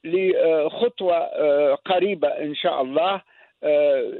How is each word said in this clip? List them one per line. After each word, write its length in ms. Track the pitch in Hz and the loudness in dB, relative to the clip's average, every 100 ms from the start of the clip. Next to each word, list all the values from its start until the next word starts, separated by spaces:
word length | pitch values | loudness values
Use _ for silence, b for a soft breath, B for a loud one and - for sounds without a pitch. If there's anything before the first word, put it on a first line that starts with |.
لخطوة، 1120 | 165 180 190 175 165 160 147 - 240 - 185 170 | -4 0 2 2 2 2 0 -2 -4 -2 -2 0
آه، 580 | - - 151 143 147 | -2 0 2 4 2
قريبة 540 | 139 - 180 196 185 143 | 0 0 0 0 0 -2
إن 260 | - 151 | -2 -8
شاء 280 | 143 175 139 | -4 -4 -2
الله، 400 | 131 143 180 196 _ b b - | -2 -2 -2 -4 _ b b -8
آه، 500 | 151 147 147 135 113 - | 0 2 2 2 -2 -8